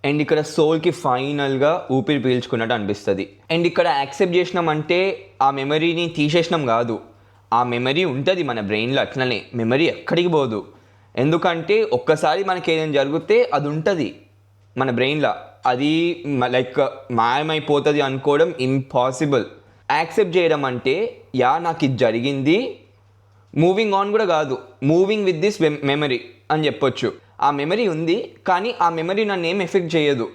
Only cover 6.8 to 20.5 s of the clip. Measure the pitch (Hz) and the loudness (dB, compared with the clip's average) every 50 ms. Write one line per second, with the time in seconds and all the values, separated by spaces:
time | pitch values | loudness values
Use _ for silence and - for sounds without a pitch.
6.8 | 120 117 110 101 - - - _ _ _ _ _ _ _ 110 117 123 123 120 120 | 0 -2 -4 -8 -8 -16 -20 _ _ _ _ _ _ _ 0 2 2 2 0 -2
7.8 | 123 131 139 165 190 170 127 131 139 - 196 180 160 135 120 113 104 98 107 107 | 0 0 0 0 0 0 -2 -2 0 0 0 0 0 -2 -2 -4 -2 -2 0 0
8.8 | 113 123 135 135 110 - - 135 131 127 120 101 - - - 120 113 113 123 139 | 0 0 0 0 -2 -2 -2 -2 -2 -2 -2 -4 -6 -8 -6 -4 0 0 2 2
9.8 | 165 143 - - - - 165 165 175 180 160 151 139 120 110 101 - - - - | 2 0 -2 -4 -6 -2 -2 0 0 2 2 0 0 0 -2 -6 -8 -10 -20 -20
10.8 | _ _ _ _ _ _ _ - 127 151 165 170 - 180 170 165 156 165 208 220 | _ _ _ _ _ _ _ -2 0 2 0 2 2 0 -2 -2 0 0 2 2
11.8 | 220 208 - 123 - - 156 151 180 160 160 190 196 196 185 180 - 175 165 160 | 2 0 -2 -2 2 0 0 2 2 0 0 0 -2 -2 -4 -2 0 0 0 0
12.8 | 156 156 143 139 135 139 147 160 160 - 214 240 247 - 147 143 147 143 147 156 | 0 0 0 0 0 0 -2 -4 0 2 4 4 4 2 0 -2 -2 -2 -4 -2
13.8 | 160 202 196 170 131 92 - - - _ _ _ _ _ _ _ _ _ _ 123 | 0 0 0 0 -2 -4 -6 -12 -20 _ _ _ _ _ _ _ _ _ _ -2
14.8 | 135 131 120 117 127 135 147 151 143 113 98 - - - - - - 131 127 123 | -2 0 0 0 0 0 0 0 0 -2 -2 -4 -10 -18 -20 -4 -2 -2 0 0
15.8 | 139 147 156 165 170 170 170 - - 143 143 127 123 123 123 127 127 127 - 147 | 0 0 0 0 0 -2 -2 -4 -6 -4 -2 0 0 2 0 0 0 0 0 0
16.8 | 139 - - - - - 123 113 113 120 127 143 151 160 160 156 - - 147 143 | 0 0 -2 -10 -10 -4 0 2 2 2 2 0 0 -2 -2 -4 0 0 0 2
17.8 | 131 151 147 147 143 135 131 131 131 147 143 147 165 185 165 - 127 127 135 139 | 2 2 2 2 0 0 -2 -2 0 2 4 4 4 2 2 -2 -2 0 0 0
18.8 | 135 - - 127 123 131 131 - 160 147 139 123 101 - - - _ - _ _ | -2 0 0 0 0 0 0 -2 0 2 2 0 0 -2 -10 -20 _ -20 _ _
19.8 | _ - 135 151 165 165 - - 208 180 165 185 175 165 | _ -2 0 0 0 0 0 0 0 2 2 2 4 4